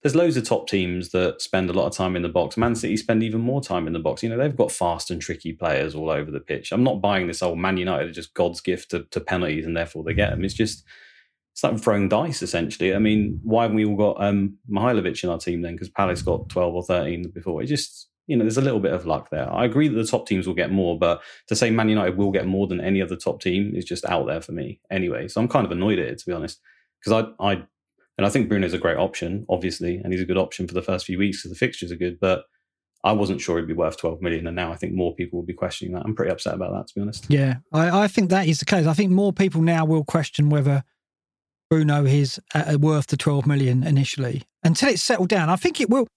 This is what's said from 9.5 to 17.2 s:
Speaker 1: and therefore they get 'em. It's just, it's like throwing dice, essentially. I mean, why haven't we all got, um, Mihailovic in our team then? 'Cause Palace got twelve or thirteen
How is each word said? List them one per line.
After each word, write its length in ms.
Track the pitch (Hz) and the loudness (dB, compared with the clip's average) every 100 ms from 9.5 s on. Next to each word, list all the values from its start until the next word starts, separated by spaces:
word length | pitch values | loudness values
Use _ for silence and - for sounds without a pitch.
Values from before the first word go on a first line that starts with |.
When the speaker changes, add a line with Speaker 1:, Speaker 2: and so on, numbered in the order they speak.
| 76 80 | -4 -4
Speaker 1:
and 100 | 82 | -4
therefore 280 | 82 80 | -4 -6
they 100 | 80 | -4
get 180 | 82 101 | 0 0
'em. 120 | - | 0
It's 100 | 95 | -4
just, 300 | - 107 - _ - - _ _ _ _ | -2 -2 -4 _ -20 -20 _ _ _ _
it's 120 | - | -4
like 140 | - 110 | -2 0
throwing 300 | 113 101 98 | 2 2 2
dice, 320 | 107 165 139 | 2 0 -4
essentially. 520 | 90 85 80 - 90 | -4 -2 -4 0 0
I 40 | 98 | 2
mean, 420 | 107 107 104 82 | 4 4 2 -2
why 200 | 110 110 | 0 2
haven't 160 | 117 107 | 2 2
we 80 | 107 | 0
all 100 | 101 | 2
got, 260 | 104 - | 0 2
um, 360 | 101 101 98 98 - | 0 2 0 -4 -6
Mihailovic 540 | 101 117 117 90 - | -2 2 2 0 -4
in 60 | 90 | -4
our 80 | 82 | -4
team 240 | - 85 | -4 -4
then? 140 | 85 85 | -4 -8
'Cause 120 | 92 | -10
Palace 320 | - 98 90 | -2 0 0
got 300 | - 85 - | 0 -2 -2
twelve 240 | - 90 | -2 0
or 100 | 85 | -2
thirteen 460 | 87 90 85 85 | -2 -2 0 -4